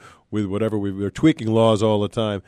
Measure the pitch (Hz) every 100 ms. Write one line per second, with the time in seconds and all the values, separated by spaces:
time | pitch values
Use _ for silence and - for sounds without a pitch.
0 | - - _ 104 101 101 110 107 101 98
1 | 98 - 160 156 110 113 113 107 110 104
2 | 104 120 107 101